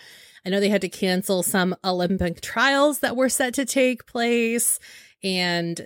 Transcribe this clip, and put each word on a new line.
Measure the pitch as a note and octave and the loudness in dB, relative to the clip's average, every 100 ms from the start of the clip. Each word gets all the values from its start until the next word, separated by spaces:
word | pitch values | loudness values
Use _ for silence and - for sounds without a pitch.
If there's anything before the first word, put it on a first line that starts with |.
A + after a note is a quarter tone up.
| - - - - | -12 -20 -20 -12
I | G3+ | -2
know | G3 | 0
they | G3+ | 2
had | G3+ | 2
to | F#3 | -2
cancel | - F#3+ F#3 - F#3 | -2 0 0 0 -2
some | F3 G3 F#3 F3 | 0 0 0 -2
Olympic | G3 F3+ F3+ F#3+ F3+ F3 | -2 0 0 0 -2 -6
trials | - A3+ C4 C#4 D4 C#4 | -6 0 2 4 2 2
that | B3 A#3+ | -2 0
were | B3+ | 0
set | - B3+ | 0 -2
to | A#3+ | -2
take | C4 C4+ B3+ A#3+ - | -2 2 2 0 -6
place, | A#3+ A#3 A#3+ A3+ A#3 - - - - - _ | -4 0 2 0 0 -2 -4 -8 -20 -20 _
and | F#3+ F#3 F3+ F3 E3+ E3+ | -4 -2 0 0 -2 -6